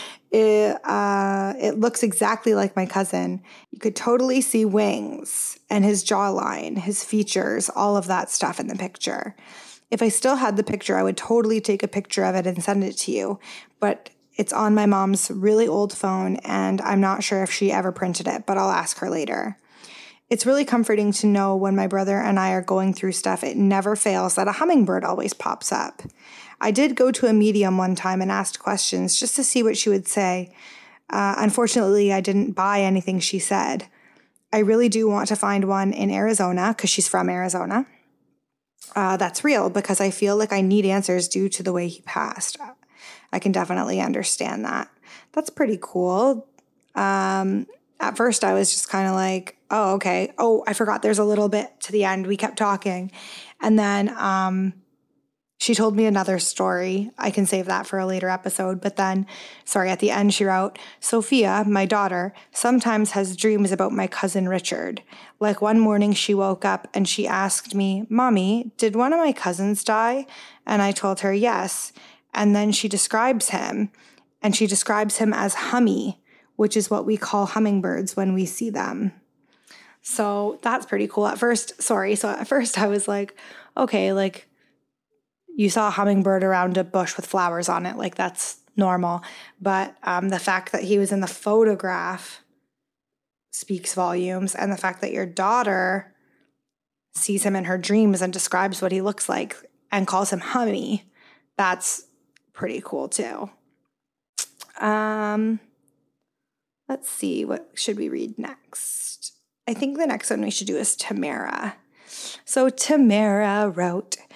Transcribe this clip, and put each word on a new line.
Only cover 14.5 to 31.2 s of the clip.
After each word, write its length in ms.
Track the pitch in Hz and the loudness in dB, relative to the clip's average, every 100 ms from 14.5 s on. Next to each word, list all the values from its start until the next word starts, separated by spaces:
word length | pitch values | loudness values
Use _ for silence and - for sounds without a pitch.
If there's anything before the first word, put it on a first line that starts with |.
on 200 | - 214 | 0 4
my 120 | 214 208 | 4 4
mom's 440 | 196 196 196 - | 4 2 0 -2
really 380 | 196 196 214 226 | 0 2 4 4
old 240 | 202 202 | 2 0
phone, 460 | - 196 190 185 190 | -2 -4 -2 -2 -4
and 420 | - 196 190 190 | -4 -2 0 0
I'm 220 | - 196 | 0 2
not 220 | 196 196 | 2 0
sure 200 | 208 196 | -2 -2
if 80 | 190 | -2
she 180 | - 196 | 0 0
ever 220 | 190 185 | 0 -2
printed 340 | 180 180 170 180 | -4 -4 -2 -4
it, 200 | 175 - | -4 -2
but 120 | 196 | 0
I'll 140 | 190 | 0
ask 280 | 180 165 - | 0 -2 -6
her 100 | 185 | -4
later. 480 | - 151 - - 196 _ - - - - - _ | -4 -4 -4 -6 -8 _ -20 -20 -20 -20 -20 _
It's 140 | 240 233 | -2 2
really 180 | 277 | 2
comforting 480 | 294 233 226 208 208 | 2 2 2 2 2
to 140 | 202 208 | 2 4
know 300 | 202 196 196 | 4 2 2
when 180 | 196 196 | 2 2
my 120 | 190 | 2
brother 300 | 196 190 196 | 0 0 0
and 220 | 202 196 | 2 2
I 120 | 190 | 2
are 100 | 185 | 0
going 320 | 180 190 190 | 0 2 2
through 180 | 190 190 | 0 -2
stuff, 320 | 185 - 185 | -2 -2 -2
it 140 | 139 - | -2 2
never 400 | 196 196 196 214 | 4 4 2 0
fails 380 | - 190 185 - | 2 2 0 0
that 120 | 196 | 0
a 60 | |
hummingbird 500 | 202 330 330 185 185 | 0 4 4 4 2
always 300 | 190 180 202 | 0 -2 -4
pops 400 | - - - - | -4 -4 -4 -2
up. 300 | - - - - - - - - - | -2 -4 -8 -18 -20 -20 -20 -20 -4
I 100 | - | 0
did 240 | 208 294 247 | 4 2 4
go 160 | 254 | 4
to 160 | 254 247 | 4 4
a 60 | |
medium 440 | 220 208 208 196 185 | 6 6 4 4 2
one 180 | 185 180 | 2 0
time 260 | 185 185 | -2 -2
and 100 | 190 | 0
asked 280 | 196 196 - | -2 -2 -4
questions 600 | - 202 - 185 185 - | -4 -2 -2 -2 0 0
just 160 | 240 - | 0 0
to 80 | |
see 180 | 262 254 | 0 2
what 140 | 220 214 | 2 2
she 140 | - | 2
would 180 | 196 190 | 0 0
say. 460 | - 190 180 180 - - - - - - | -2 0 -2 -6 -14 -20 -20 -20 -20 -6
Uh, 260 | 202 | -2